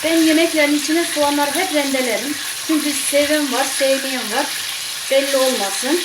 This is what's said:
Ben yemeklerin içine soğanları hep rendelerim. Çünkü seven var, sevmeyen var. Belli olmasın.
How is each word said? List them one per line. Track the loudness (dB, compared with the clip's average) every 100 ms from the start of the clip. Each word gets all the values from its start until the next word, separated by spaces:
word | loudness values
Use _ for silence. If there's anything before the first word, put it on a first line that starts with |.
Ben | 2 4
yemeklerin | 4 4 4 2 2 2
içine | 0 0 0 0
soğanları | 0 2 0
hep | 0 0
rendelerim. | 0 0 0 0 -2 -4 -6 -8 -8 -2
Çünkü | 0 0
seven | -4 0 2 2 2 0
var, | -2 -2
sevmeyen | 0 2 2 0 -4 -4
var. | -4 -4 -6 -8 -8 -8 -8 0
Belli | 0 2 2
olmasın. | 2 0 -2 -4 -2 -2